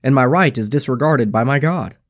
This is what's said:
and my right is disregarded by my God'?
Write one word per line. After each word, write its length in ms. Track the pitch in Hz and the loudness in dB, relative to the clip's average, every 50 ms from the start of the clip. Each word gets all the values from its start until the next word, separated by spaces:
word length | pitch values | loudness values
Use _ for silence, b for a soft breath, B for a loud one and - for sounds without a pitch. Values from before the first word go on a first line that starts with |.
and 120 | - 131 139 | 2 2 2
my 100 | 131 127 | 2 2
right 320 | 123 151 180 185 147 127 | 2 2 2 2 2 0
is 140 | 123 110 104 | -2 -4 -2
disregarded 600 | 127 147 - - 127 120 143 156 156 131 117 104 | -2 -2 -2 -2 -4 -2 0 0 2 2 0 0
by 140 | 101 113 117 | 0 0 0
my 140 | 131 139 143 | 0 0 0
God'? 400 | 143 160 180 175 - 95 - _ _ | 0 -2 -2 -4 -6 -10 -12 _ _